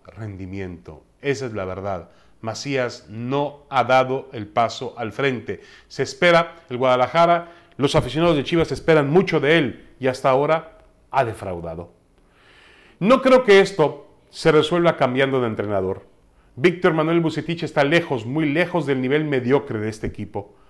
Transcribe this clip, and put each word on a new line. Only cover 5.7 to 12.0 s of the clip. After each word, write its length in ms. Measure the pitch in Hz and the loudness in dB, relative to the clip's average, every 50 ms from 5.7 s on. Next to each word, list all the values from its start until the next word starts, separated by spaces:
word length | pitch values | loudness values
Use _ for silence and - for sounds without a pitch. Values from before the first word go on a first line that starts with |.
| - - - _ | -20 -20 -20 _
Se 140 | - - | -6 -6
espera, 540 | - - - - 180 175 170 165 170 170 - - - - | -6 -6 -4 0 2 4 4 4 2 0 -6 -20 -16 -10
el 60 | 127 120 | -6 -2
Guadalajara, 760 | 131 131 127 123 127 120 - 165 170 170 170 170 170 - - - _ _ _ - | 2 2 4 4 2 2 4 4 4 4 4 2 0 -6 -18 -20 _ _ _ -2
los 160 | 131 139 - | -2 2 2
aficionados 420 | 156 123 131 117 156 165 175 - | 2 0 0 -2 0 2 2 2
de 80 | 143 127 | 2 0
Chivas 280 | - 170 165 160 - | 0 0 0 0 0
esperan 400 | 139 120 - - 160 156 143 139 | -4 -6 0 4 4 4 4 4
mucho 280 | 147 180 196 185 170 156 | 4 2 2 4 0 0
de 200 | 131 139 165 170 | 2 4 2 2
él 260 | 151 117 - - - - - - | 2 0 -4 -8 -18 -20 -14 -4
y 80 | 127 131 | -2 -2
hasta 240 | 127 - - 143 | -2 0 0 2
ahora 460 | 131 131 143 147 156 160 156 - - - - _ _ _ _ _ | 2 2 2 2 0 -2 -2 -8 -20 -20 -20 _ _ _ _ _
ha 140 | - 135 131 | -2 -2 -2
defraudado. 680 | 113 104 - - 95 92 85 85 82 80 82 85 - _ _ | -2 -2 -8 -8 -8 -8 -8 -10 -10 -12 -12 -14 -16 _ _